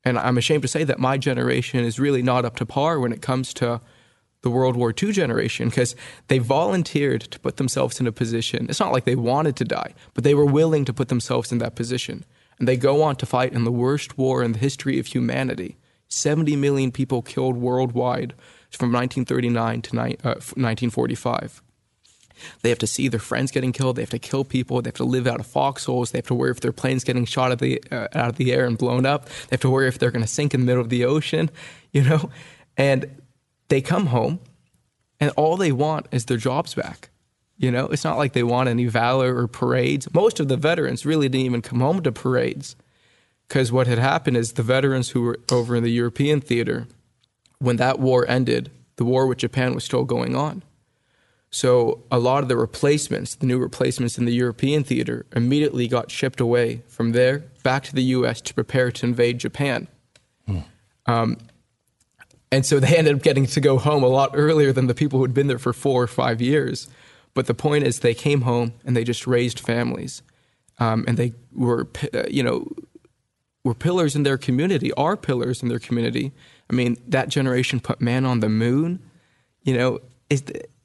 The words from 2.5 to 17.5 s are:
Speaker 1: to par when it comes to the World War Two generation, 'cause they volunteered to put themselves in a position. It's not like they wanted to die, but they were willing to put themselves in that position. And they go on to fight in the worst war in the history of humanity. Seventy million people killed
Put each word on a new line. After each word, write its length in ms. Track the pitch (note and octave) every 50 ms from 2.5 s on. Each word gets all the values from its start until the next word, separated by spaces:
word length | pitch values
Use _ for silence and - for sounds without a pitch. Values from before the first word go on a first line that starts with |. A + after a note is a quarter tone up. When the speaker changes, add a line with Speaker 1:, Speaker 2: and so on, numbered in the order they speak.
| A2+
Speaker 1:
to 100 | - A#2+
par 320 | A2 - C#3 C#3+ D#3+ E3 D3
when 120 | B2 A#2+
it 100 | A2+ G#2+
comes 320 | - - B2+ C3 C3 - -
to 260 | - C3 A#2+ A#2 A#2+ - - _ _ _ _ _ _ _ _ _ _
the 80 | - B2+
World 260 | A#2+ C3 C3 C3 B2
War 160 | A#2+ B2 A2+
Two 180 | A2+ - F#3+ G#3
generation, 600 | G#3 F#3+ E3 B2+ A2+ - A2 A2+ - - A#2 A#2
'cause 260 | - - B2 A#2+ - - - - - - _ -
they 100 | C3+ C3
volunteered 840 | A#2+ A2+ C3+ C#3+ E3+ G3+ F#3+ F3+ D#3+ - - D3 C#3+ C3+ B2+ A2+
to 180 | - - - -
put 160 | - B2+ -
themselves 420 | - C#3 B2 - C3+ C3 B2 - -
in 80 | B2+
a 60 | A#2+
position. 540 | A2 - B2+ A2+ A#2 A#2 A2+ - - A2+ A#2 -
It's 100 | - -
not 140 | G#3 -
like 140 | - B2+ -
they 80 | - C3
wanted 400 | B2+ A#2 A#2 B2+ C#3+ D#3 D3+ C3
to 80 | - B2+
die, 300 | - - - - - - - - -
but 100 | _ -
they 120 | A#2+ C#3 D3
were 100 | C#3+ D3
willing 400 | C#3+ C3+ D3+ D#3+ D#3+ D#3+ D3 C3+
to 80 | B2+
put 160 | A#2 - C3 -
themselves 420 | C3 A#2+ - - B2+ B2 A#2 -
in 80 | B2 A#2
that 160 | A#2 A#2 -
position. 500 | - A#2+ A#2 B2+ B2+ - - A2+ - - _ _ _ _ _ _ _
And 100 | B2 A#2+
they 80 | C3
go 260 | B2 B2+ C3+ C#3 D3
on 140 | D#3 D3+ C#3
to 100 | - -
fight 280 | - - B2 B2+ C3 -
in 100 | A#2+ A#2
the 80 | A2+
worst 460 | B2 A#2+ A#2+ C3 C#3+ D3 - - - -
war 240 | C3 C3 C3 B2+ B2
in 80 | A#2
the 60 | A2+ A2
history 400 | B2+ C#3 - - - C3+ C#3 C3+
of 60 | B2+
humanity. 680 | - - B2+ B2 A#2 B2 C3 C3+ B2+ - - F2+ - - _ _ _ _ _ _ _
Seventy 480 | - - - D3 D3+ D#3 E3 D3 D3
million 360 | C#3 C#3 C#3+ C#3 C3+ C3+ B2+
people 300 | B2 - C3 - C3+ A#2+
killed 340 | A2+ - - C3+ C3 C3